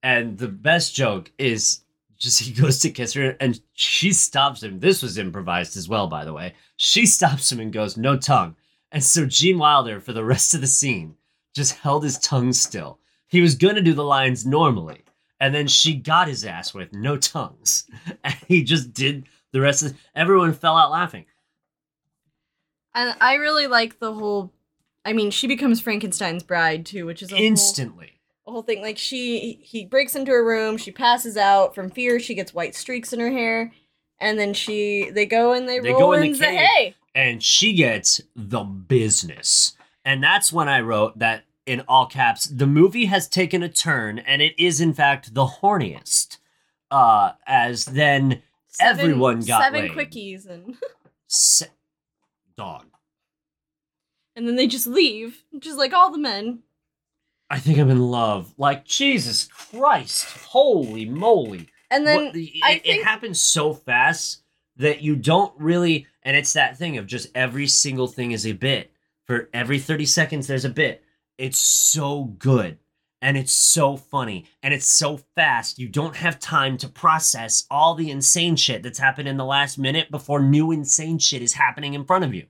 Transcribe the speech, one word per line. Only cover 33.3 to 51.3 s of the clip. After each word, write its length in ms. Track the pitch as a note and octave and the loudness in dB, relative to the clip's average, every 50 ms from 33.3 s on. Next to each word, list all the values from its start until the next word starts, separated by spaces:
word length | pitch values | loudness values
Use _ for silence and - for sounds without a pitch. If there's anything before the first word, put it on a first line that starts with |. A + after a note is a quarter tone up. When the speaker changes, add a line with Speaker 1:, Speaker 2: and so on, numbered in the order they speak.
Speaker 2:
hair. 420 | C4+ B3+ A#3 A3+ A3+ A3+ A3+ A#3 _ _ _ _ _ _ _ _ _ _ | -2 -2 -2 -2 -2 -2 -4 -6 _ _ _ _ _ _ _ _ _ _
And 180 | - G#3+ G#3+ G#3+ | -4 -2 -2 0
then 160 | G#3 G3+ G3+ | -2 -2 -2
she, 560 | G3 - - G#3+ G#3 G#3 G#3 G#3 G3+ G3+ - | -6 -6 -6 -4 -4 -2 -2 -2 -2 -4 -4
they 160 | F#3 G#3 G#3 | -2 -2 -2
go 260 | G3+ A3+ A3+ A#3 A#3+ B3 | 0 2 2 4 4 2
and 160 | B3 B3+ B3+ | 0 -2 -4
they 100 | B3 B3 | -6 -4
Speaker 1:
They 120 | B3 A#3+ B3+ | 0 2 4
Speaker 2:
roll 60 | C4 | 6
Speaker 1:
go 120 | C4+ C#4+ C#4+ | 6 6 6
in 60 | D4+ | 4
the 60 | D4 D4+ | 4 2
Speaker 2:
in 40 | D4 | 2
the 60 | C4 | 2
Speaker 1:
cave, 180 | - D4+ - - | 0 0 2 4
Speaker 2:
hay. 360 | D#4+ F#4+ A#4 F4+ A#3+ F#3 - _ _ _ _ | 4 4 4 4 2 0 -4 _ _ _ _
Speaker 1:
and 280 | C3 C3+ B2+ A#2+ A2+ - | 0 0 0 0 -2 0
she 320 | - - - - A3 G#3 | 2 2 4 4 2 4
gets 460 | F3 D#3 B2 A2+ G#2 - - - - - _ _ | 4 2 2 2 0 0 0 0 0 -2 _ _
the 280 | B2 G#2+ G#2 A#2 A#2+ G2+ | -16 -12 -6 -6 -6 -4
business. 1120 | G2+ G2 G2 F#2 F2 C3+ B2 A2+ G#2+ - - - E2+ C#2+ C#2 - - - - - - - _ - _ _ _ _ | -6 -10 -12 -4 0 2 2 2 2 0 0 -2 -4 -12 -8 -2 0 2 2 2 0 -2 _ -20 _ _ _ _
And 180 | C3+ C3+ C3+ C#3 | -2 -2 2 4
that's 300 | D3+ F3+ G3+ G3 - D#3+ | 4 4 4 2 0 0
when 160 | E3+ D#3+ C#3+ | 0 0 2
I 120 | C#3 C3 | 2 2
wrote 380 | A#2 A2+ A2+ G#2+ G#2+ A2 - A2+ | 2 2 2 2 2 0 0 0
that, 260 | A#2 A2+ A2+ A2 _ _ _ _ _ | 0 0 0 -2 _ _ _ _ _
in 140 | - B2+ A#2+ C3+ - | -6 -6 -6 -2 4
all 180 | B2+ C3 B2+ | 4 4 4
caps, 380 | B2 - C3+ C3 D3+ D3+ - - | 4 0 0 0 0 2 0 -4
"The 220 | D#3 D3 B2 C#3+ | -8 -2 0 2
movie 400 | C#3 C#3+ D3+ E3 F#3+ G3 A#3+ A#3+ | 2 6 6 6 6 4 2 0
has 200 | G3 G3 G3 - - | 0 0 -2 -2 -2
taken 320 | - F#3 F#3 E3+ - F3+ F3 | -2 -2 -2 0 0 -4 -4
a 40 | E3+ | -2
turn, 520 | - - - E3+ D3+ C3 A2+ G#2+ G#2 A#2 | -4 -4 -2 -2 -2 -2 -2 -6 -8 -8
and 200 | - - C3+ C#3 | -2 -2 0 2
it 140 | D3 D#3 D#3 | 2 0 0
is, 240 | - E3 F3+ E3 C#3+ | 0 0 0 2 2
in 140 | E3+ E3 D3+ | 0 0 2
fact, 400 | - D3+ C#3 C#3 C3+ - - A2 | 2 2 2 2 0 -4 -10 -2
the 120 | C3 C3+ | 0 0
horniest." 920 | B2+ - - - G3 G#3 F#3+ C3+ F#2+ D2 B1 - - - - - - - - _ _ _ _ _ _ _ _ _ _ - | 0 -2 0 0 0 2 2 -2 -4 -8 -12 -10 -2 -2 -2 -2 -2 -10 -20 _ _ _ _ _ _ _ _ _ _ 4
Uh, 400 | C#3 B2+ A#2 A2 G#2 G2+ F#2 - _ _ | 4 6 6 6 6 4 2 0 _ _
as 420 | - C3+ B2+ A#2+ A#2+ B2 A2+ - | 0 2 2 2 2 -2 -6 -6
then 540 | - C3 C3+ D3+ D3 C#3+ C#3 C3+ C3+ C3 B2+ _ _ _ _ _ _ | -4 0 2 4 4 4 4 2 2 0 -2 _ _ _ _ _ _
Speaker 2:
Seven, 320 | - - F#3 A#3 A#3+ - | -2 2 2 2 4 2
Speaker 1:
everyone 400 | F#3 E3 D3+ B2+ B2+ B2+ A#2+ A2+ | 2 2 2 4 2 2 2 0
got 240 | A2+ A2 A#2+ - A3 | -2 0 2 4 2
Speaker 2:
seven 160 | C#4 C4+ D4+ - F2 | 2 2 0 -4 -4
Speaker 1:
laid. 20 | |
Speaker 2:
quickies 560 | E2 - D4 C#4 - B3 G3+ G3 F#3+ F#3+ G3 | -6 -6 -8 -8 -8 -16 -14 -14 -16 -16 -18
and 300 | G3 F3+ E3+ F3 G#3 B3 - - C#5 _ _ _ | -20 -20 -20 -18 -20 -16 -14 -14 -16 _ _ _
<laughs> 240 | _ _ _ _ | _ _ _ _
Speaker 1:
Se-, 400 | _ | _